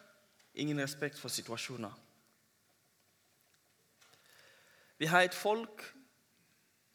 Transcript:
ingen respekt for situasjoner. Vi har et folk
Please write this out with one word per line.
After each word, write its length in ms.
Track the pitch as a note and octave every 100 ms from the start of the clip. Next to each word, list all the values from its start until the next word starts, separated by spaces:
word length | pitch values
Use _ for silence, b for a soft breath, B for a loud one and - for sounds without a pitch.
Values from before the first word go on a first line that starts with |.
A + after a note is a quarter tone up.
| - - - _ -
ingen 260 | - D3 D3
respekt 380 | C#3 - D3 -
for 120 | B2+
situasjoner. 640 | - - A#2 - B2 G#2 - - - _ _ _ _ _ _ _ _ _ _ _ _ _ _ _ _ _ _ b b b b b b b b b b
Vi 80 | D#3+
har 140 | F3+ F3+
et 80 |
folk 480 | F3+ G3+ A3 A3+ - - - - _ _ _ _ _ _ _ _